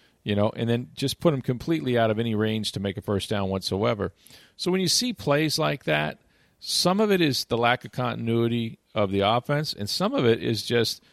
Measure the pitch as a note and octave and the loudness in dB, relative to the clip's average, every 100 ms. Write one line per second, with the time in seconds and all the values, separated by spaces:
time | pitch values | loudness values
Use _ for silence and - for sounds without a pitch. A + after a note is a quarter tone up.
0 | _ _ - G2+ G#2+ - A#2 A#2+ B2 - | _ _ -2 2 0 0 0 -2 -4 -6
1 | C3+ - E3+ C#3 - A#2+ - D#3+ C3+ A#2 | -4 0 0 0 -2 -4 -2 -2 0 2
2 | A2+ A2 A#2 G#2+ A2 A2 G#2 G2+ G2 G2 | 2 2 0 0 0 0 -4 -4 -4 -4
3 | - G2+ - G#2 F#2+ F#2+ - F#2+ A#2 G#2+ | -2 -2 -2 -2 -2 -2 -2 -2 0 0
4 | F2+ - - - - - F3 F#3 F3 - | -4 -8 -20 -20 -20 -6 -2 0 2 0
5 | B3 G#3+ - C#3+ D#3 - D3+ D3 - D3+ | 0 -2 0 2 2 0 -2 -2 -2 -2
6 | D3+ - _ _ _ _ - - F3+ G3 | -2 -6 _ _ _ _ -4 0 2 2
7 | G#3+ F#3+ D#3 B2 - A#2 A#2+ B2+ - - | 2 4 2 0 -2 2 2 2 -2 -4
8 | B2 A2+ A2+ A#2 A#2 A#2+ A2+ - _ - | -4 -2 0 2 2 0 -4 -8 _ -2
9 | G2 G2 G2 A#2+ - D3 D3+ - G#2 - | 0 2 4 2 0 -2 -4 -6 -6 -2
10 | G3 C#4 A#2+ A2+ A#2+ G#2+ - A#2+ A2 - | -2 2 2 2 0 -2 0 0 0 -4
11 | _ | _